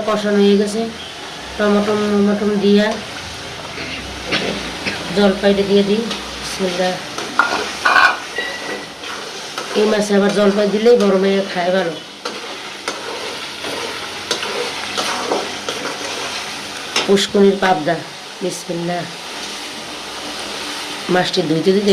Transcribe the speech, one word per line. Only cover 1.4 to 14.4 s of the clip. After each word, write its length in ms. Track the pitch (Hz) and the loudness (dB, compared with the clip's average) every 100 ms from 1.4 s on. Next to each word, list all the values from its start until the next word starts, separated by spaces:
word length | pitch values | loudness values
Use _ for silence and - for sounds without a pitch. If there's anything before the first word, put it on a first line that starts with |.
| - - | -10 0
টমেটো 360 | 208 208 208 208 208 202 202 | 4 4 4 2 2 4 4
মটম 240 | 202 208 202 | 4 2 4
দিয়া 220 | 196 202 214 226 - - - - - - - - - - - - - - - - - - - - - 175 | 6 6 6 0 -6 -10 -10 -10 -10 -10 -10 -8 -8 -8 -8 -8 -4 -2 -2 -4 -6 -6 -6 -6 -2 4
জলপাইটা 480 | 202 190 202 196 185 | 4 4 4 4 4
দিয়ে 120 | 202 202 | 4 4
দিই। 140 | 214 226 - - - | 2 0 -6 -8 -8
বিসমিল্লাহ। 520 | - - 190 175 185 180 - - - - - - - - - - - - - - - - - - - - - - - - - - - 202 | -8 -4 -2 0 0 -2 -6 -8 -4 0 0 0 -4 -2 2 6 6 2 -4 -6 -6 -6 -8 -8 -10 -12 -10 -10 -10 -10 -10 -8 -4 2
এই 60 | 214 | 4
মাছে 200 | 214 208 202 | 2 4 4
আবার 120 | 196 170 | 4 4
জলপাই 280 | 202 202 202 | 4 4 2
দিলেই 220 | 208 226 233 | 4 6 6
বড় 140 | 202 190 | 6 4
মেয়ে 180 | 196 196 196 | 4 2 0
খায় 180 | 185 175 185 | -2 0 2
ভালো। 160 | 170 151 - - - - - - - - - - - - - - - - - - - - - - - - | 0 -4 -10 -12 -10 -10 -10 -10 -12 -10 -8 -8 -8 -8 -8 -8 -10 -8 -8 -6 -6 -8 -10 -10 -6 -4